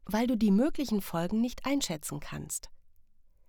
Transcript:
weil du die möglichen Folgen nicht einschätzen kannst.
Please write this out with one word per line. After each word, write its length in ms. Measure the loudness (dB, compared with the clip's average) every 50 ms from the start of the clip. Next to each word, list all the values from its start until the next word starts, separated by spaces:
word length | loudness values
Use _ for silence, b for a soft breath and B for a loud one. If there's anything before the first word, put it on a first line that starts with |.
| b
weil 240 | -2 0 2 2
du 80 | 2 2
die 160 | 4 6 6
möglichen 480 | 6 6 6 4 2 0 -2 0 0 -2
Folgen 400 | -2 -2 -2 -2 -2 0 0 0
nicht 260 | 0 0 -2 -4 -2
einschätzen 540 | 0 0 0 0 -2 -4 -6 -6 -8 -8 -8
kannst. 500 | -8 -8 -8 -10 -8 -8 -8 -10 -10 -12 -16 -20 -20 -20 -20 -20 -20 _ -20 -20 -20 -20 _ _ -20